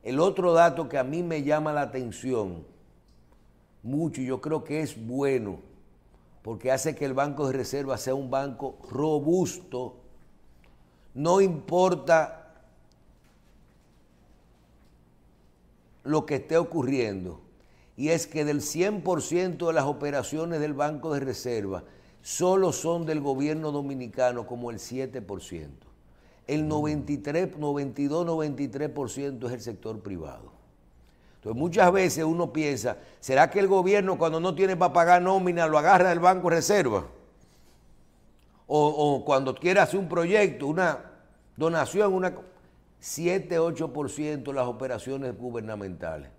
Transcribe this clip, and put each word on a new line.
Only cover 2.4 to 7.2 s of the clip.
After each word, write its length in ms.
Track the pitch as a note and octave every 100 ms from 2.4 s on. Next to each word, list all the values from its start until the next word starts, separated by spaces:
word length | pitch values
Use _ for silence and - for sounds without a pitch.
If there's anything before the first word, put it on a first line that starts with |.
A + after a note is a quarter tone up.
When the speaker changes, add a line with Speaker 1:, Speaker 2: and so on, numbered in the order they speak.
| G2 E2+ D#2 - _ _ _ _ _ _ _ _ _ _
Speaker 1:
mucho, 380 | A2 C#3+ E3 -
y 40 | B2+
yo 140 | B2+
creo 240 | D3+ D#3
que 180 | - D3+
es 240 | D3+ A2+ A2+
bueno, 540 | B2+ C#3 C3 G2+ E2 - - - _ _ _ _ -
porque 300 | G#2+ A2 B2+
hace 240 | C3+ D#3+ -
que 100 | C#3+
el 80 |
Banco 340 | C3